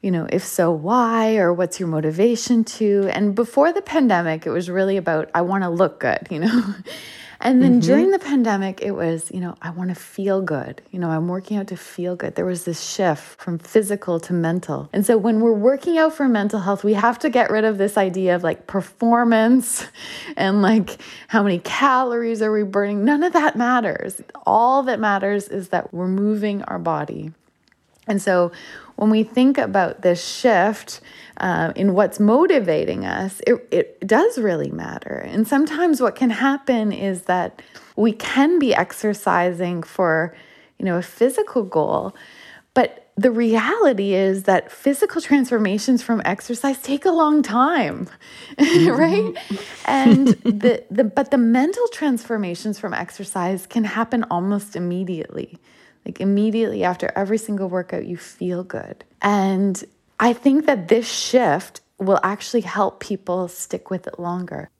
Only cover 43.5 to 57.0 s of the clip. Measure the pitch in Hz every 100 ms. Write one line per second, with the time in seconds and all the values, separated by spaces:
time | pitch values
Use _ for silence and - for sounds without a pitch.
43.5 | 220 226 427 370 214 202 190 190 196 190
44.5 | 185 - - - 277 403 - - 277 254
45.5 | 233 208 202 208 247 - 226 - 196 -
46.5 | 233 277 262 - 277 381 330 311 302 262
47.5 | 220 269 339 180 - 185 - - - -
48.5 | - 294 339 339 254 330 403 427 - -
49.5 | 196 - - - 262 262 233 269 - 240
50.5 | 208 247 233 - 202 220 247 269 277 226
51.5 | 240 294 403 480 480 302 240 - 226 190
52.5 | 175 214 196 185 - 175 - 196 196 180
53.5 | 190 180 233 208 214 233 247 220 175 185
54.5 | 202 202 175 175 180 185 170 - - -
55.5 | 165 _ _ _ _ - - 196 202 214
56.5 | 220 220 208 180 180